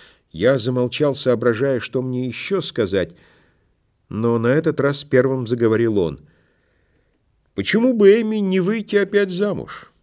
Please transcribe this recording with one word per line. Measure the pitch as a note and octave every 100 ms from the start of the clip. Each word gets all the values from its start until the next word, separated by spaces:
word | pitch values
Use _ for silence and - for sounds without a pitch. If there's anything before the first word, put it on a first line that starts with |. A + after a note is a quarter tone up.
| - _ _
Я | D#2+ A2+ C3+
замолчал, | G#2+ B2+ B2 - D3
соображая, | B2+ B2+ A#2 B2 A2 C#3 B2+
что | - C3+
мне | B2+ B2 B2+
ещё | A2 - G3
сказать, | - - G2+ F#2+ E2+ - _ _ _ _ _ _ _ _ _
но | G#2 A#2 A#2
на | A#2
этот | C#3+ D#3+ D#3
раз | C#3 C#3+
первым | - B2+ C3 C3 A2+
заговорил | A#2+ A#2 A2 A#2 G2+
он. | E2 C2+ - _ _ _ _ _ _ _ _ _ _ _ _
«Почему | - G3+ G#3+ B3+
бы | A#3 G3+ A3
Эми | G#3+ G#3+
не | G3 F#3+
выйти | F3+ A3+ G#3 G3+
опять | G3 G3+ G3
замуж? | F3+ G3+ C3 - - - _